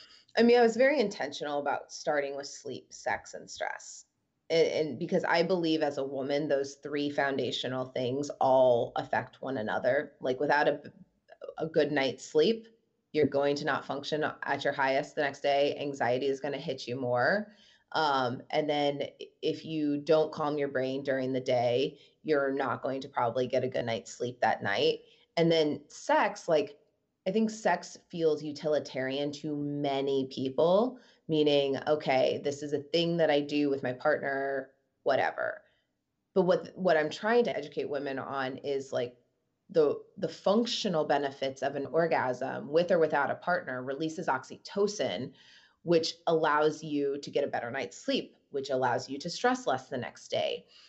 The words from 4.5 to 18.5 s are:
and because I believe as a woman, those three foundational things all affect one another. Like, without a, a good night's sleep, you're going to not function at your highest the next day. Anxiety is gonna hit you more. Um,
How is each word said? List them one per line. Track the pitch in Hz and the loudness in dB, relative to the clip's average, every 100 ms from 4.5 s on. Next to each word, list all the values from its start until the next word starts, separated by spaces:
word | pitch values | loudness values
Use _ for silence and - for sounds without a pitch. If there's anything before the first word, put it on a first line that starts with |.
| 165 156 | 2 4
and | 120 156 117 | 2 -2 -4
because | 170 180 | -2 0
I | - 170 | 2 2
believe | 170 185 165 156 | 2 2 2 2
as | 147 143 | 0 -2
a | |
woman, | 139 139 135 143 147 | -4 -4 -2 0 2
those | 139 139 - | 0 0 -6
three | 147 147 143 | -6 -4 -2
foundational | 143 139 135 123 135 127 131 127 | 0 0 0 -2 -4 -4 -4 -4
things | 123 123 135 143 - | -4 -2 -2 -4 0
all | 135 131 127 120 123 - | 4 6 6 6 2 -4
affect | 143 110 117 - | -2 -4 -4 -8
one | 135 131 | -8 -6
another. | 107 98 127 139 151 - | -4 -2 0 0 -2 -6
Like, | 139 127 | -6 -2
without | 147 147 147 | 2 2 2
a, | 143 - - - _ _ - - - | 0 -6 -20 -20 _ _ -18 -16 -8
a | 160 | -2
good | 160 143 | 2 2
night's | 147 135 - - | 2 0 -2 -2
sleep, | 156 175 226 - _ _ _ _ | 2 4 2 -6 _ _ _ _
you're | 151 135 | 0 2
going | 139 143 147 | 2 0 0
to | 156 | 0
not | 139 - | -2 -2
function | 139 139 151 151 - | -8 -4 -2 -2 -4
at | - 143 | -4 -2
your | 143 | -2
highest | 143 135 135 143 - | 0 0 0 -2 -2
the | |
next | 143 139 | -4 -2
day. | 143 139 143 - | 0 2 2 0
Anxiety | 143 135 120 131 139 | -6 -2 0 2 0
is | 135 | -2
gonna | 147 139 | -4 -6
hit | 165 131 - | -6 -8 -8
you | 131 | -6
more. | 123 120 135 202 220 - - _ _ | -2 2 2 2 -2 -12 -20 _ _
Um, | 151 156 135 127 127 - | 0 2 2 0 -2 -2